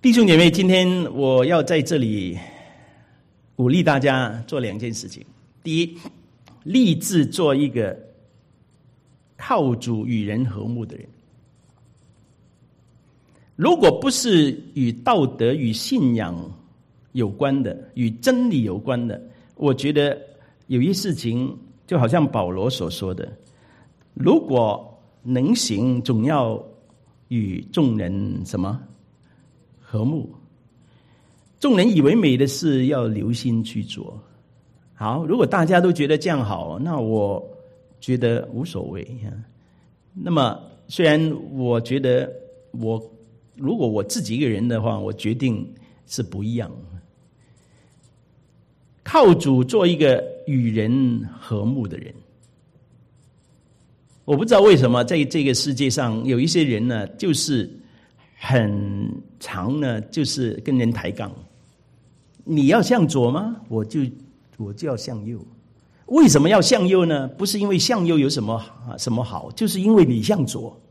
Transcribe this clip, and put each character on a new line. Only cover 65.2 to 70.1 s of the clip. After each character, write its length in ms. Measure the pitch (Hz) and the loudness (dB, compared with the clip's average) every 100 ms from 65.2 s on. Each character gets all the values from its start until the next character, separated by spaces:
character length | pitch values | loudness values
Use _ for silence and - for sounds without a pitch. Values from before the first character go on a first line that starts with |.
右。 160 | 107 117 - - _ _ _ _ - | -12 -14 -16 -20 _ _ _ _ 0
为 200 | 269 269 | 6 6
什 140 | 143 | 6
么 80 | 156 | 6
要 100 | 208 | 4
向 280 | - 233 180 | 4 2 4
右 180 | 190 170 | 4 2
呢？ 220 | 147 131 | 0 -4
不 180 | - 196 | -6 -6
是 140 | 208 | -2
因 80 | 202 | 0
为 100 | 185 | 0
向 260 | - 233 170 | 0 0 2
右 120 | 160 | 2
有 100 | 139 | 2
什 160 | 139 | -2
么， 120 | 107 113 110 - 120 | -4 -6 -8 -18 -18
啊， 100 | - | -10
什 160 | - | -4
么 100 | 117 | -4
好， 280 | 123 80 64 | -4 -10 -12
就 160 | - 214 | -6 -4
是 120 | 175 | 0
因 140 | 196 | 4
为 100 | 220 | 6
你 200 | 143 | 6